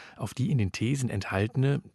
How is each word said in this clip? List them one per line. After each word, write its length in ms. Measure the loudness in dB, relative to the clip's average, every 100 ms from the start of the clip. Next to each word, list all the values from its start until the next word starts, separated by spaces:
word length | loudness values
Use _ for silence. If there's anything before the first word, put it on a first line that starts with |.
| -18 -8
auf 160 | -6
die 180 | -2 0
in 60 | 2
den 120 | 2
Thesen 400 | 0 -2 0 0
enthaltene, 720 | -2 -2 0 2 2 2 0 -4